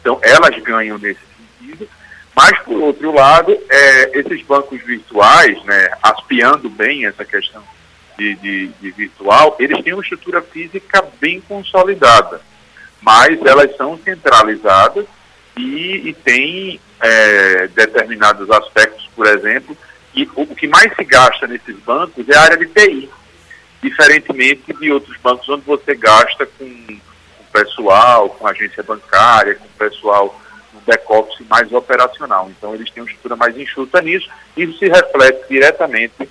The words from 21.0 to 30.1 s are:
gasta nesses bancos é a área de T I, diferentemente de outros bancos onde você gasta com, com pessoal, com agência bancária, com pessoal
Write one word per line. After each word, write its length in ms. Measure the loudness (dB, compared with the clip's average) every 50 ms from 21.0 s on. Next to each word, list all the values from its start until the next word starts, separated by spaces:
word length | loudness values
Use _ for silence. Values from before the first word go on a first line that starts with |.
| -4
gasta 420 | 0 2 4 4 4 2 -2 -10
nesses 300 | -10 -12 -14 _ -18 -20
bancos 520 | -18 _ -6 -4 -4 -4 -8 _ -14 -2 2
é 60 | 4
a 60 | 4
área 140 | 4 4 2
de 100 | 0 -4
T 240 | -4 0 2 2 2
I, 200 | 0 -4 -12 -16 -20 _ _ _ _ _ _ _ -20 _ _ _ _ _
diferentemente 920 | -10 -10 -2 2 2 2 2 0 -2 -6 -6 -2 -2 -2 -2 -4 _ -16
de 200 | -16 -8 -4 -4
outros 240 | -4 -4 -6 -8 -20 -6
bancos 300 | _ -4 -4 -4 -6 -10
onde 160 | -10 -10 -4
você 300 | -6 -6 -6 -4 -8 -8
gasta 500 | -2 2 4 4 4 4 2 -2 -8 -8
com, 180 | -10 _ _ -20 -20 -20 -20 -20
com 580 | -20 -20 -20 _ _ _ _ _ _ _ _ _ _
pessoal, 800 | -2 -2 -2 -2 -6 -6 0 2 4 4 6 4 4 2 2 0
com 160 | -4 -6 -8
agência 360 | -8 -6 -6 -10 -10 -10 -14
bancária, 760 | -12 -12 -12 -12 _ _ 0 2 4 4 4 2 2 0 -4
com 100 | -8 -12 _ _
pessoal 640 | _ -8 -8 -8 -8 -4 -2